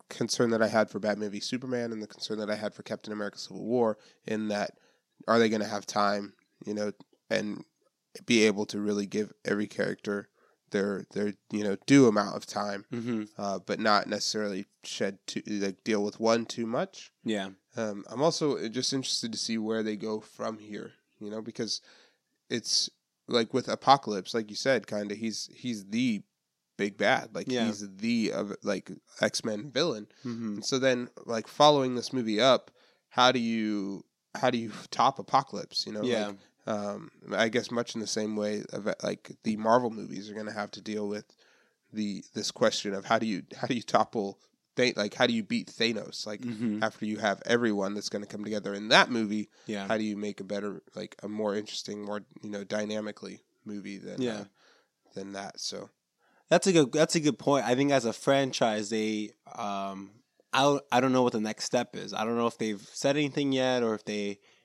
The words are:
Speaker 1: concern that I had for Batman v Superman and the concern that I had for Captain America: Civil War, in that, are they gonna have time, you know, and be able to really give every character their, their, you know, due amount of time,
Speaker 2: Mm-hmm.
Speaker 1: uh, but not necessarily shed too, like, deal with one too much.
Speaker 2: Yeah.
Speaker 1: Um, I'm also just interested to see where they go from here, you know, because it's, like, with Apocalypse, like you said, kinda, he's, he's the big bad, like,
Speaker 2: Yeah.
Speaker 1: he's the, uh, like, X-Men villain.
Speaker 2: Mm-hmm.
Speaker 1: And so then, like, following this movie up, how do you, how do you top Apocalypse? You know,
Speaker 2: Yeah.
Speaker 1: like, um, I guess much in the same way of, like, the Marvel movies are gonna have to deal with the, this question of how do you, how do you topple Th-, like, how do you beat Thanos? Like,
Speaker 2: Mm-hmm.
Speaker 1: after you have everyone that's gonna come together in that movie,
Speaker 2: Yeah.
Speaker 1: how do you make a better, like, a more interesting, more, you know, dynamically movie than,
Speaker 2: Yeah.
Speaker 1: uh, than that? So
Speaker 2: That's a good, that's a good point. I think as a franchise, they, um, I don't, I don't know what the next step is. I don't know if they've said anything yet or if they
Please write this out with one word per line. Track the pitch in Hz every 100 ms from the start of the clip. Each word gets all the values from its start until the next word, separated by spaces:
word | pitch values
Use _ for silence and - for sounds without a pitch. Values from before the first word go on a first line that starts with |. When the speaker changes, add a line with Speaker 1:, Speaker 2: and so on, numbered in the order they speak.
| -
Speaker 1:
concern | - 120 - 120
that | 113
I | 110
had | 113 104
for | 104
Batman | 104 101 104
v | 101
Superman | - 127 131 123 117
and | 110
the | 107
concern | - - 107
that | 104
I |
had | 104 104
for | -
Captain | - 107 -
America: | 107 101 -
Civil | - 95
War, | 104 123 113 107 - _ -
in | 107 107
that, | 104 101 - _ _ _ _ -
are | 117
they | 113
gonna | 107 104
have | 104
time, | 98 104 101 104 101 - _ -
you | -
know, | 104 104 98 - _ -
and | 107 104 104 - _ _ _ _ -
be | - 117
able | 107 101 104
to | 104
really | 104 104 101
give | 107 104 -
every | - 104 107
character | - 98 98 - 101 101 _ _ _ _
their, | 104 101 98 101
their, | 95 104 101 -
you | 107
know, | 104 98 -
due | 139 123
amount | 104 101 104
of | -
time, | 104 104 101 101
Speaker 2:
Mm-hmm. | 120 117 113 104 -
Speaker 1:
uh, | 101 95
but | - 104
not | 110 104 -
necessarily | 104 - 110 104 98 101 _
shed | - - 101 98 -
too, | - -
like, | 104 98 95
deal | - 107
with | 104 -
one | 110 117 113
too | - 113
much. | 123 190 - - _
Speaker 2:
Yeah. | 113 104 95 95 _ -
Speaker 1:
Um, | 110 101 -
I'm | 117
also | 160 - 156 101 107
just | 113 127
interested | 135 131 - 120
to | 107
see | - 113
where | 107 113
they | 107 107
go | 110 107
from | 110 - 110 107
here, | 104 104 110 - _ -
you | 104
know, | 107
because | 113 - 110 - - - _ _ _ _ -
it's, | 120 - - - - _ _ -
like, | 120 113
with | 127 -
Apocalypse, | 110 - 139 - 101 92
like | 117 107
you | 101
said, | 135 127 -
kinda, | 107 104
he's, | 101 113 101 -
he's | - 127 110 98
the | 110 127 104 - _ _ _ _ -
big | 101 98
bad, | 104 127 -
like, | 87 113
Speaker 2:
Yeah. | 127 113
Speaker 1:
he's | 104 101 95
the, | 113 117 107
uh, | - 101 -
like, | 104 95 - 90 _ -
X-Men | 107 - 117 104 143
villain. | 131 170 110 104 _
Speaker 2:
Mm-hmm. | 123 117 113
Speaker 1:
And | 104
so | - 135
then, | 131 127 123 -
like, | - 113 -
following | - 147 147 131
this | 123 117
movie | 131 110 104
up, | 131 123 - _ _ _ _
how | - 127
do | 127
you, | 117 113 107 104 98 98 - _ _
how | - 127
do | 123
you | 113 - -
top | - 123 -
Apocalypse? | 101 135 139 98 - - -
You |
know, | 107
Speaker 2:
Yeah. | 120 117 104
Speaker 1:
like, | 98 _ _ -
um, | 107 104 104 107 - -
I | 98 113
guess | 117 110
much | 117 120
in | 117
the | 104
same | 110 107 107
way | 104 107 -
of, | - 101 -
like, | - 95 - -
the | - 107
Marvel | 110 120 123
movies | 110 104 - 104
are |
gonna | 104 107
have | 107 104
to | -
deal | 98 104 104
with | 104 - _ _ _ _ _ _
the, | 107 104 95 -
this | 107 101
question | - 113 - 104
of | 98 -
how | 113
do | 113
you, | 92 - -
how | 123
do |
you | 123
topple | - 110 107 120 98 98 _ _ _
Th-, | - 123
like, | - 104
how | - 123
do |
you | 117
beat | 98 117 -
Thanos? | - 117 110 - - 107
Like, | 107
Speaker 2:
Mm-hmm. | 120 110 117 104
Speaker 1:
after | 110 - 107
you | 104
have | 107 98 -
everyone | 120 120 101 95
that's | 104 -
gonna | 104 101
come | 104
together | 104 107 101
in | 101 107
that | 160 185
movie, | 120 110 107 104 _
Speaker 2:
Yeah. | - 104 95
Speaker 1:
how | 110
do |
you | 107 101
make | 104 98
a |
better, | 98 101 104 92 -
like, | - 98 -
a | 101
more | 107 107
interesting, | 101 107 - - 104
more, | 104 104 95 -
you | 107
know, | 104
dynamically | 98 107 107 107 107 104 101 95 _ _
movie | 110 104 98 98
than, | 95 95
Speaker 2:
Yeah. | 123 107
Speaker 1:
uh, | 98 _ _ _ _ _ _
than | - 98
that? | 98 98 -
So | - 98 101 _ _ _ _ _ -
Speaker 2:
That's | 175 196
a |
good, | 165 131
that's | 156 147 175
a |
good | 147 127
point. | - 139
I | 110
think | 127 143
as | 135
a | 113
franchise, | 107 - 139 135 120 120 107 104
they, | 110 107 107 104 - -
um, | - 107 101 98 98 98 107 _ _ _
I | 127
don't, | 143 143 -
I | 123
don't | 131
know | 127
what | 123
the | 113
next | 107 110
step | - 123 120 -
is. | 98
I | 101
don't | 110 117
know | 117
if | -
they've | 110 101 -
said | - 143 139
anything | 143 139 139
yet | 131 131 127
or | 117
if | 107
they | - 104 101 101 _ _